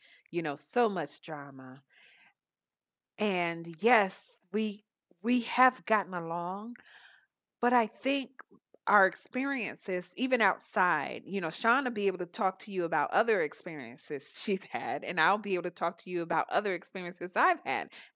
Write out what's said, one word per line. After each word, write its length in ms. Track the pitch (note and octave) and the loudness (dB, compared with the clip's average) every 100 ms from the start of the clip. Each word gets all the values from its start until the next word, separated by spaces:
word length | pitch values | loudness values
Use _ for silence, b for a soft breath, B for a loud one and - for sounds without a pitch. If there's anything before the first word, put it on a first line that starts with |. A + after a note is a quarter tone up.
| b b b | b b b
you 100 | E3 | -4
know, 120 | D#3+ C#3+ | -2 -6
so 340 | - A#3+ A#3 | -4 0 2
much 320 | F#3+ C#3+ - | 0 -4 -8
drama. 600 | - D3+ C#3+ C3+ C3 C3+ _ b b b b b _ _ _ _ _ _ _ - | -12 -12 -12 -14 -16 -18 _ b b b b b _ _ _ _ _ _ _ -4
And 480 | G#3 F#3 E3+ E3+ E3 E3 | 0 0 -2 -4 -8 -2
yes, 560 | G#3 A#3+ G3 - - - _ | 4 4 4 -2 -20 -20 _
we, 320 | G#3+ A3 G#3 _ _ _ _ | -2 -2 -6 _ _ _ _
we 200 | A3 B3 | 0 0
have 440 | A3+ - B3+ B3 - | 0 4 4 4 0
gotten 280 | A3 F3+ | 0 0
along, 640 | F#3 E3 E3+ F3 G3 A3 A#3+ B B B B B _ _ _ | -6 -4 -4 -4 -6 -8 -14 B B B B B _ _ _
but 120 | A#3+ | 2
I 140 | B3 A3 | 4 2
think 440 | - C4 C#4 C4 - - - _ _ - | -2 -2 -2 -4 -14 -20 -20 _ _ 4
our 180 | G#3 F#3+ | 6 6
experiences, 1080 | - - B3+ C#4 C#4 F#3+ C3+ - F3+ F3+ - | 2 -8 -6 -4 -4 -6 -8 -4 -4 -4 -4
even 240 | B3+ B3+ | 0 4
outside, 840 | G#3 - - - F3+ D#3 C3+ B2 - | 4 2 -2 0 2 2 -2 -8 -6
you 160 | G3 | -4
know, 80 | E3+ | -4
Sean 340 | - A3+ B3+ C4 | 0 2 2 0
will 60 | |
be 160 | G#3+ G3+ | 0 0
able 100 | F#3 | 0
to 60 | F3 | -6
talk 340 | - G3 F#3+ | -2 -2 -2
to 120 | - | -6
you 120 | F#3+ E3+ | -4 0
about 260 | D#3+ C#3+ | 0 2
other 300 | - A#3 G#3 | 2 2 2
experiences 960 | D3+ - - D#3 A#2 C3+ - C#3+ - - | 0 -4 -12 -10 -12 -14 -10 -10 -8 -8
<laughs> 20 | |
she's 220 | - F#3+ - | -2 -2 -2
had, 380 | A#2 A#2+ C3+ | -6 -4 -4
and 160 | A2 F3+ | -4 2
I'll 180 | D#3+ G#3 | 4 4
be 180 | G3+ F3+ | 0 -2
able 80 | |
to 60 | F3 | -2
talk 260 | E3+ E3+ F#3 | -4 -4 -4
to 100 | - | -8
you 120 | F3+ | -6
about 280 | E3+ E3 - | -2 -2 0
other 240 | F3 G#3 | 0 0
experiences 600 | F3 - F#3+ F3 F3+ F3+ A3 | -4 -6 -10 -10 -10 -6 2
I've 260 | D#4+ F4 - | 2 2 -2
had 240 | B2 D#2 B B | -4 -4 B B